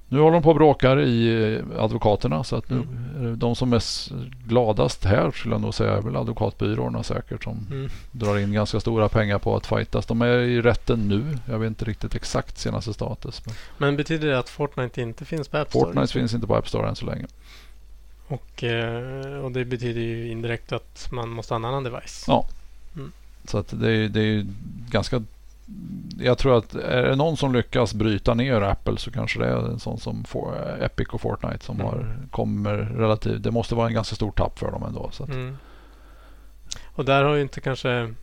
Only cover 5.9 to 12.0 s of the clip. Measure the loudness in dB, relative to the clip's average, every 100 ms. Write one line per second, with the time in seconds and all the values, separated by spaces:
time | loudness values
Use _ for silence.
5.9 | 2 0 -2 -2 0 -2 0 0 0 -2
6.9 | -2 -2 -4 -6 -8 -6 -8 -8 -6 -6
7.9 | -8 -10 -4 0 2 2 2 2 0 0
8.9 | 2 4 4 2 2 2 0 0 -2 0
9.9 | -2 0 2 4 4 4 4 4 4 2
10.9 | 2 2 2 0 -4 -4 -2 -2 -2 -4
11.9 | -4